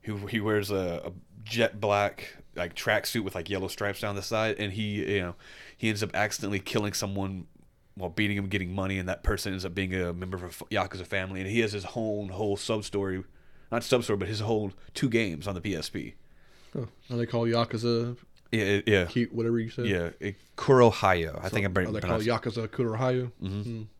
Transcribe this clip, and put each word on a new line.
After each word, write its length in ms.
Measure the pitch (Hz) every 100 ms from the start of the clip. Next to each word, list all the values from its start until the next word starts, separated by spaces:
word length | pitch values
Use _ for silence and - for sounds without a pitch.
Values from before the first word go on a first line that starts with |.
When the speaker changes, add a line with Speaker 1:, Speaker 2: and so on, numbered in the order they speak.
Speaker 1:
who, 240 | - 101 98
he 140 | 113
wears 300 | 104 107 101
a, 320 | 98 90 85 78
a 60 | 90 - -
jet 360 | 107 117 113 107
black, 560 | 107 101 101 - - - -
like, 200 | - 87
tracksuit 500 | - - 107 - 117
with, 100 | 95
like, 140 | 92 82
yellow 200 | 98 95
stripes 320 | - 101 98
down 160 | 107 101
the 60 |
side, 340 | 92 110 110 104
and 140 | 104
he, 420 | 95 107 104 -
you 60 | 101
know, 140 | 87 - - - - -
he 120 | 110
ends 140 | 104
up 120 | 104
accidentally 460 | - 104 - 98 101
killing 320 | - 117 104
someone 540 | 98 101 98 95 95 - - - _ _ -
while 140 | 90
beating 260 | 82 104 101
him, 120 | 98
getting 260 | 98 90
money, 240 | 95 95 95
and 100 | 90
that 140 | 85
person 300 | - 101 101
ends 120 | 92
up 100 | 92
being 200 | 87 92
a 180 | 92 87
member 240 | 87 90 92
of 60 |
a 40 | 87
f-, 160 | - -
Yakuza 360 | 104 92 95 90
family, 340 | 98 92 95
and 80 | 95
he 120 | 113
has 120 | 113
his 140 | 101 92
own 340 | 123 113 104 98
whole 280 | 92 107 101
sub-story, 680 | - 110 104 101 98 92 95 - - - -
not 140 | 117
sub-story, 320 | - 127 117 104
but 120 | 95
his 120 | 107
whole 320 | 107 110 101 - -
two 140 | - 135
games 380 | 113 107 78 98
on 80 |
the 60 | 92
P 140 | 101 85
S 120 | -
P. 260 | 98 60 - - - - - - -
Speaker 2:
Oh, 120 | 113 - -
are 60 | 120
they 80 |
called 240 | 117 120 117
Yakuza 680 | 117 120 113 120 117 117 120 - - -
Speaker 1:
Yeah, 120 | 117
it, 240 | 101 101 107
yeah. 160 | 101 85
Speaker 2:
Ki-, 180 | 123 117
whatever 320 | 113 113 117
you 120 | 113
said? 160 | - 117
Speaker 1:
Yeah, 240 | 92 85 -
it, 160 | 101 95 - -
Kurohaya. 840 | - 131 117 - 98 90 80 76
I 60 |
Speaker 2:
So, 40 | 92
Speaker 1:
think 160 | 110 98
I'm 60 |
Speaker 2:
are 140 | 92 90
they 140 | 104
called 220 | 92 87
Speaker 1:
pronouncing 100 | 110
Speaker 2:
Yakuza 360 | 117 123 113 110
Kurohaya? 600 | - 117 110 127 127 123 -
Speaker 1:
Mm-hmm. 180 | 92 101
Speaker 2:
Hmm. 200 | 104 113 107